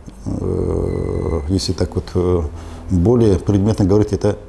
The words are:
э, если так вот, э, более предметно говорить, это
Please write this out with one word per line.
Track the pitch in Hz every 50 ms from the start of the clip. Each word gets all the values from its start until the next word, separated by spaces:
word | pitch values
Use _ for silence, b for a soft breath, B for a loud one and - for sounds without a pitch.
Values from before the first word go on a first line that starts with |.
| - - - - -
э, | - - 92 92 92 90 - 50 - 87 87 87 90 90 90 90 90 92 87 87 80 85 80 71 80
если | 95 92 - - 87
так | - 90 - -
вот, | 90 - - -
э, | 92 87 90 90 85 82 - B B B B B B B -
более | 92 87 85 110 123 120 117 104 95 82
предметно | - - 101 98 98 107 104 - 104
говорить, | 90 101 107 104 - 101
это | 92 - 104 98 - -